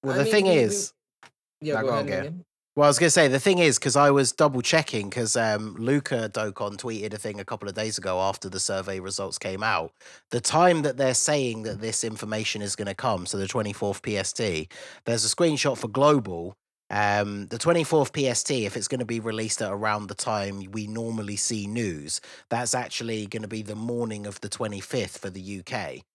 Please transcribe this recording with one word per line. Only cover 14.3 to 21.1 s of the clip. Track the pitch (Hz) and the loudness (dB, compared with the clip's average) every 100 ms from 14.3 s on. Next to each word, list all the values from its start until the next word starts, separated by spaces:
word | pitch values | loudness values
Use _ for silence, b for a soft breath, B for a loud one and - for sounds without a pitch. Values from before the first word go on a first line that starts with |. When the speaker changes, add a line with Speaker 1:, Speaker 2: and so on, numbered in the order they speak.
Speaker 1:
T, | - 110 82 78 B B B - | -2 -2 -2 -4 B B B -2
there's | 117 | 0
a | 107 | 0
screenshot | - 170 147 147 123 | 4 2 4 0 -2
for | 113 | -4
Global. | 117 147 147 101 85 85 - _ _ _ | 4 6 6 2 -6 -8 -12 _ _ _
Um, | 101 104 104 104 101 101 | 0 2 2 0 -4 -8
the | - | -2
twenty-fourth | 165 170 156 156 135 | 2 2 4 2 2
P | - 135 | 0 0
S | 117 | 0
T, | - 135 104 | 0 -2 -2
if | 120 | -4
it's | - | -4
gonna | 135 113 | -4 -2
be | 117 | -4
released | 113 110 110 - | -4 -4 -4 -4
at | 107 | -4
around | 101 107 107 101 | -2 0 0 -4
the | 104 | -6
time | - 107 98 98 95 | -2 -2 -2 -6 -8
we | 107 104 | -8 -6
normally | 110 117 | -6 -4